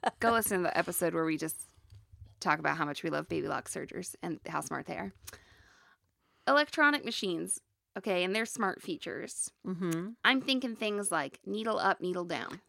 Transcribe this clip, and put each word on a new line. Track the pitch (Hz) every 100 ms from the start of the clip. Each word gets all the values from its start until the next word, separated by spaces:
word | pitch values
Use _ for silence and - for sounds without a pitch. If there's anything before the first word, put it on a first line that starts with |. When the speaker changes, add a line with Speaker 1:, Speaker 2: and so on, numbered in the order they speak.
| -
Speaker 1:
<laughs> | -
Speaker 2:
Go | 233
listen | 226 220 190
to |
the | 175 -
episode | 180 175 170
where | 165
we | 160 156
just | 160 - - _ - - - - - -
talk | 175 151
about | 147 160
how |
much | 147 147
we | 160
love | 147 165
Baby | 165 147
Lock | 131 -
sergers | - 143 - 180 -
and | 170 156 -
how | 151
smart | 143 143 147
they | -
are. | 196 - - - - - - - _ _ _ _ _ _ -
Electronic | 285 294 - 294 285
machines, | - - 196 165 185 - - _ _ 196
okay, | 214 175
and | 180
their | 214 226
smart | - 196 -
features. | - 160 - 101 - - - - 180
Speaker 1:
Mm-hmm. | 175 180 165 190 233
Speaker 2:
I'm | - 262
thinking | 269 262 254 220
things | 214 208 202
like | 165 139 -
needle | 196 208 220 214
up, | 196 190
needle | 180 180
down. | 175 139 - -